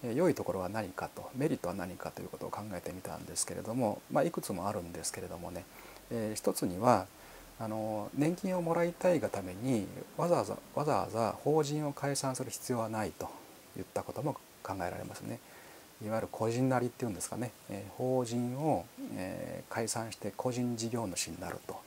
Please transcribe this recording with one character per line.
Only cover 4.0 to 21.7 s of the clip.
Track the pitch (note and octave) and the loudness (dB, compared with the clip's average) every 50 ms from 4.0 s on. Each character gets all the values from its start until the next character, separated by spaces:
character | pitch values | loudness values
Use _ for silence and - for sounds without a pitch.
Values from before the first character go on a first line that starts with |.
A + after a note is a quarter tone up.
| - - | -4 0
ま | B2+ D3 | 2 4
あ、 | C#3 | 4
い | E3+ | 4
く | - - | 2 -2
つ | E3 - G#2 | -4 -2 -4
も | F2 F2 G2+ | -2 0 0
あ | |
る | A2+ G#2+ F2 | 0 -2 -4
ん | E2+ E2+ | -4 -8
で | D#2+ D#2+ | -6 -6
す | - | -4
け | - - | -4 -4
れ | F#2 F2 | -6 -6
ど | E2+ F2 | -8 -8
も | F2 F2 | -8 -6
ね、 | F2+ F2 F#2 - - - - - - - - - | -6 -8 -10 -10 -16 -18 -16 -16 -16 -18 -10 -4
え | A#2+ A#2 A2 G#2+ G#2+ | -2 0 0 0 -2
ー、 | |
一 | - - - F#2 | 2 2 2 2
つ | - - G#2 | 4 2 0
に | F2 F2+ | 0 4
は、 | A2 B2 A#2+ G2 F#2+ G2 - - - - - - - - - - | 8 8 8 8 6 2 -8 -18 -18 -18 -16 -16 -16 -18 -10 -6
あ | A#2 A2 | -4 -2
の、 | A2 A2 A2 A2 G#2+ G#2+ G#2 - - | -2 -2 0 0 0 -2 -2 -2 2
年 | B2 C#3+ D#3 F3+ | 4 4 4 4
金 | F3 - F#3+ F#3 | 2 0 0 0
を | F3+ | 0
も | F3 E3 E3 | 2 2 4
ら | E3 E3+ | 4 4
い | E3+ E3+ | 2 2
た | - - F#3 | 4 4 6
い | F3+ D3+ | 6 6
が | G#2+ G2 | 4 0
た | - G#2 | -2 -2
め | F#2+ F2+ F2+ | -4 -4 -6
に、 | F#2+ A2+ C3 C3 A2 F#2+ - - - - - - | -4 0 2 2 2 2 0 -6 -10 -12 -10 -2
わ | - - F3 | 0 4 4
ざ | F3 | 4
わ | C#3+ G#2+ | 4 4
ざ、 | G2+ G2+ - - - - | 0 -2 -6 -6 -6 -2
わ | C#3 D3 | 0 2
ざ | D#3 C3+ G2+ | 2 2 2
わ | F#2+ F2+ | 2 0
ざ | F#2+ A2+ A#2 G#2 - - - | 2 2 2 2 2 0 2
法 | C#3+ D3 D#3+ D3+ | 4 4 4 4
人 | C#3 D3 D3+ D3+ D3 | 4 0 0 0 -2
を | C#3+ | -2
解 | - - C#3+ C#3 | -2 -2 0 0
散 | C3+ - C3+ B2+ | 0 0 0 -2
す | - C3 | -2 -4
る | A#2 | -6
必 | - - - - B2 | -6 -8 -2 0 0
要 | A#2+ | 2
は | A2+ G#2+ | 2 0
な | A2 A2 A2 | 0 0 0
い | F2 | 0
と | - - - - - - - - - - - - - - | -2 -4 -8 -8 -8 -10 -14 -16 -18 -20 -20 -12 -8 -8
い | |
っ | F#2+ - - | -8 -2 -2
た | G2+ G2 | -2 -2
こ | - - | -2 -4
と | - | -2
も | B2 D3+ C3+ - - - - - | -2 -2 -2 -4 -8 -16 -20 -12
考 | - - G2 | -6 -6 -2
え | F#2+ F2 F2+ | 0 0 -2
ら | F#2 F#2 | -2 -4
れ | F#2+ | -6
ま | - - | -8 -8
す | - | -8
ね。 | - A2 A2+ A#2+ - - - - - - - - - - - - A2 | -6 -6 -6 -6 -8 -14 -18 -18 -18 -18 -18 -18 -20 -20 -14 -8 -4
い | G#2+ | 0
わ | A2 A2 | 0 0
ゆ | |
る | G#2+ - | 0 -2
個 | - - A2+ A2+ | -2 0 2 2
人 | A#2 B2 C3 C3 | 4 4 4 6
な | B2+ B2 | 6 6
り | A#2+ A#2+ | 4 2
っ | |
て | - - C3 | 0 -2 -2
い | A#2 | -2
う | |
ん | G2 | -2
で | E2+ | -2
す | - - | -4 -4
か | - G#2+ | -4 -4
ね、 | B2 A#2+ - - - - | -4 -4 -6 -10 -10 -8
え | G2+ G2 G2 G#2 | -6 -6 -6 -8
ー、 | - - | -6 -2
法 | B2 B2+ C3 B2+ B2 | 0 2 4 4 2
人 | A2+ A#2 A#2+ A#2+ A#2+ B2 C3+ | 2 0 0 0 0 0 0
を、 | D3+ D#3+ C3+ F2+ E2+ - - - C#4 B3+ - | 4 4 4 4 2 -4 -10 -10 -8 -6 -4
え | G#2 F#2 F#2 F#2 F2 E2+ E2 E2+ E2+ - - | -4 -4 -4 -4 -4 -6 -6 -6 -8 -8 -4
ー、 | - | -2
解 | A2+ A#2 G#2+ | 0 0 0
散 | - A#2 A2+ A2+ | 0 -2 -2 -2
し | G2+ | -6
て | - - G#2 - | -6 -6 -6 -4
個 | - - B2+ | 0 0 0
人 | A#2+ B2 B2 B2 A#2+ A2+ | 2 2 2 2 2 0
事 | A2+ A#2 | 0 0
業 | A2 A#2 A#2 G2 | 0 0 0 0
主 | F2+ - - - | 0 -2 -2 -4
に | E2 F2 | -4 -6
な | F#2 F2 | -6 -6
る | - - - | -6 -6 -6
と。 | - | -8